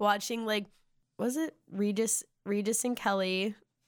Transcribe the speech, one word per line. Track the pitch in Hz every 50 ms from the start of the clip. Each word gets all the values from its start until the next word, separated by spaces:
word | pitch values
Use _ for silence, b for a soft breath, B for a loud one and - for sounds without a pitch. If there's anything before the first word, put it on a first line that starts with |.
watching, | 202 208 208 208 - - 240 226 226
like, | 220 214 208 202 - _ _ _ _ _ _ _ _ _
was | - 208 240 247
it | 302 320 - - _ _ -
Regis, | - 190 202 208 208 208 226 220 - - - - _ _ -
Regis | 196 208 208 208 208 233 - -
and | 247 247
Kelly? | - - 214 196 196 190 185 185 185 190 214 208 - - _ _ _ _